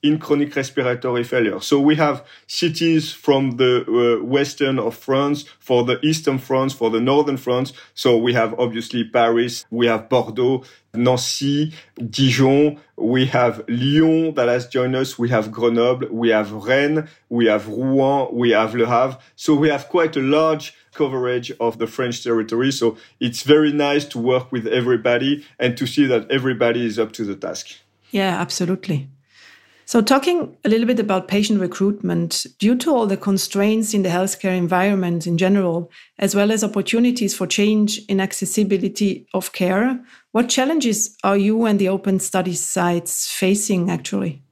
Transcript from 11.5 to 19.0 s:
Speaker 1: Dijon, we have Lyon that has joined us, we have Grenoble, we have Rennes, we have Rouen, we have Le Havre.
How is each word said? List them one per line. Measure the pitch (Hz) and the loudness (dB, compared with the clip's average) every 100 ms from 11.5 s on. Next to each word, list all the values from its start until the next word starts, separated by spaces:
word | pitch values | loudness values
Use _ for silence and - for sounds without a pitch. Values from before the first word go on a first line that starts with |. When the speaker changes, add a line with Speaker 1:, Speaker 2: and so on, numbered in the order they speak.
| 143 156 156 - - | 0 -2 -6 -20 -12
Speaker 1:
Dijon, | 117 104 135 123 131 139 147 147 _ - | -10 0 2 4 4 6 4 0 _ -6
we | 110 127 131 | -2 0 2
have | 127 120 113 - | 2 2 0 -6
Lyon | 120 131 147 160 160 160 | -2 2 4 4 4 0
that | 147 120 | 0 0
has | 123 123 | 0 -2
joined | 135 127 | -2 0
us, | 131 131 - | -2 -4 -4
we | 120 | 0
have | 120 107 | 0 -2
Grenoble, | 110 117 117 120 127 - | 0 0 2 2 0 -4
we | 113 117 | -2 2
have | 107 104 | 2 0
Rennes, | 107 104 131 143 156 156 _ _ | -8 0 0 2 -2 -4 _ _
we | 120 113 | 0 2
have | 107 107 | 2 -2
Rouen, | 107 131 135 135 139 127 | -6 0 2 2 0 -2
we | 120 120 | 0 2
have | 107 110 | 2 2
Le | 120 117 | 0 0
Havre. | 120 | 2